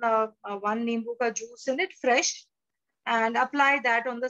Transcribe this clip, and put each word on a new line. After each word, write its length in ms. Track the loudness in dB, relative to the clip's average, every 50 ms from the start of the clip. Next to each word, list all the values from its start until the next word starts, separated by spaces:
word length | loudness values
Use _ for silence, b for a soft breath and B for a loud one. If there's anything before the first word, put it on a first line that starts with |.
| 0
uh, 240 | 2 2 2 2 0 -4 _ -10
uh, 120 | -8 -8
one 260 | -4 -2 -2 -2 -2 -2 -2
nimbu 260 | -2 -2 -4 -6 -4 -2
ka 100 | -2 -2
juice 360 | -2 -4 -8 -12 -14 -10 -4 -4
in 120 | -2 -2
it, 140 | -2 -4 -4 _ 0
fresh, 300 | 2 2 4 2 0 -2 -6 -10 _ _ _ _ _ _ _ _ _ _ _ -6
and 300 | -2 0 0 0 0 2 0 0
apply 260 | 0 2 2 4 4 4 2 2
that 200 | 2 0 0 0
on 140 | -2 -6 -4
the 80 | -6 -8